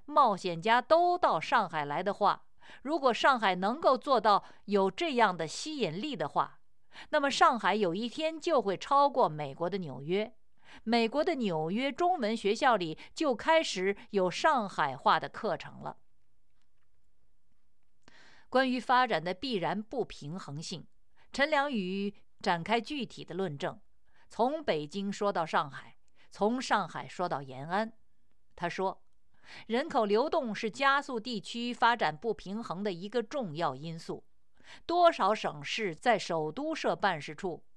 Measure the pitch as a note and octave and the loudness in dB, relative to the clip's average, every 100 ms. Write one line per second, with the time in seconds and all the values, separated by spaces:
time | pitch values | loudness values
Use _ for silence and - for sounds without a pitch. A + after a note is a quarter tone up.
0 | - D4+ B3+ F#3+ F3+ E3 G3 A#3+ A#3 D#4+ | 0 4 4 4 -2 -2 2 2 6 6
1 | F4 F4+ D#4 F3 - B3+ F#3 D#3+ C#3+ D3 | 6 4 4 2 2 2 2 -2 -2 -2
2 | F#3+ F#3+ G3 - - - - - B3+ D#4 | -2 2 2 2 -4 -20 -20 -12 -4 2
3 | C4+ A3 D#4 B3+ G#3 F3+ G3 C4+ E4+ B3+ | 2 4 4 4 2 2 0 2 4 4
4 | - B3+ G#3 G3 - - - G3+ G3 - | 2 2 4 4 2 -16 -2 2 2 0
5 | E4+ B3 G#3+ F3 D#3 - D#4 D4+ G3 E3 | -2 4 2 2 -6 -6 -8 -4 -4 -4
6 | D4+ A3+ D3 F3 C#3 - - - - - | -6 -4 -4 -2 -2 -4 -20 -20 -20 -20
7 | - D4+ C#4 - E4+ B3 F#3+ G#3+ F#3+ F3+ | -2 0 2 6 6 6 2 2 2 0
8 | A#3 - D#4+ D#4+ F4 D4 G3+ F3+ - C#4 | -4 -4 -4 -4 0 2 2 -2 2 4
9 | C#4+ B3+ F#3+ D3+ D3 C#3 E3+ G3 E3 C3 | 4 4 0 0 -8 -4 -4 -4 -8 -10
10 | C#3+ F#3+ G#3+ - - - - - - A#3 | -4 -2 -2 -10 -20 -20 -20 -12 0 2
11 | A3+ C4+ E4 D4 G#3+ D#3+ D#3+ G#3 C4+ - | 2 0 0 0 0 0 -2 -2 -2 0
12 | F4 F4+ G#3+ A3+ F#3+ A3 C#4 A3 E3+ D#3 | 0 2 0 0 0 2 4 2 0 -8
13 | - - D#4 A#3 D4 D#4+ D#4+ F#3+ F#3+ G3 | -12 -4 -2 -2 4 4 2 -2 -2 -2
14 | - G3+ F3+ - D#4+ C#4 G3+ - D3+ B2+ | -4 0 0 2 2 2 -2 -2 -4 0
15 | G#3+ E3+ D3+ - G#3+ D#3+ - B2+ D3 - | 2 2 0 -6 -4 -4 -6 -12 -14 -14
16 | - - - - - - - - - - | -18 -20 -20 -20 -20 -20 -20 -20 -20 -20
17 | - - - - - - - - - - | -20 -20 -20 -20 -20 -20 -20 -20 -20 -20
18 | - - - - - B3+ C4 B3 - B3+ | -20 -20 -20 -20 -2 0 2 0 2 2
19 | B3+ E3 E3+ F#3 C#4 G#3+ D#3+ F#3+ G#3+ C4+ | 4 0 -2 -6 -4 -2 -2 -4 -6 -6
20 | F3 - C#3 F3+ - C#3+ E3 D#3+ - - | -6 -6 -12 -12 -10 -10 -10 -12 -14 -20
21 | - - - - C#4+ D4+ C#4+ A#3+ F3+ G3 | -20 -20 -10 -2 2 2 0 -2 -2 -2
22 | G3+ - - - - E3+ E3+ A#3 A3 D4 | -4 -6 -20 -6 -2 0 0 -2 -2 -6
23 | G#3 - C#3+ E3+ F#3+ C#3+ E3+ C#3+ - - | -8 -10 -10 -6 -4 -4 -6 -6 -16 -20
24 | - - - - A#3+ D#4 D#4 D#3+ D3+ G3 | -20 -20 -12 -2 -2 0 -2 -2 -2 -6
25 | G3 G3 G3+ G3 D#3 G3 D3+ C3+ - - | -6 -2 -2 0 0 0 -2 -6 -16 -20
26 | - - - - G#3 B3 - A3+ E3+ C#3+ | -20 -20 -16 -2 0 0 0 -2 -2 -8
27 | C#3 - F3+ D#3 C#3 B2+ D3 F#3+ A3+ - | -10 -6 -4 -4 -8 -12 -6 -4 -4 -8
28 | - - - - - - F3 - F#3+ - | -20 -20 -20 -20 -20 -6 -6 -2 -4 -4
29 | - - - - - - - A3+ E4 C#4 | -14 -20 -20 -20 -20 -16 -4 -4 0 0
30 | G#3+ G#3 D4 F4 B3 G3 A3+ - C#4 C#4 | 2 2 2 0 -2 -4 -6 2 4 4
31 | C#4 B3 A#3 A3+ - A#3 A#3+ A#3 A#3 A#3 | 0 -6 -4 -8 -6 -6 -6 2 4 4
32 | E3+ D3+ A3+ G#3 F3 G#3 A#3 F3 G#3 E3+ | 0 0 -4 -6 -6 -8 -8 -4 -4 -4
33 | G3 B3 A#3 D4+ G#3 D3 E3 C3 D#3+ D#3+ | -4 -4 -4 -6 -6 -2 -2 -2 -10 -10
34 | - D3+ - - - - - - - F4 | -10 -10 -12 -20 -20 -20 -20 -16 -2 4
35 | E4+ E4 G3 G#3+ F#3 D3 C#3+ - G#3 D#3 | 4 6 2 2 -2 -6 -8 -4 -4 -2
36 | B3+ G#3 - E3 D#3 E3 D4+ D#4+ B3 E3+ | 2 2 2 -2 -2 -4 -6 -2 -2 0
37 | G3 D#3+ C#3+ D3+ F#3+ D#3 - | 0 -2 -6 -8 -8 -8 -12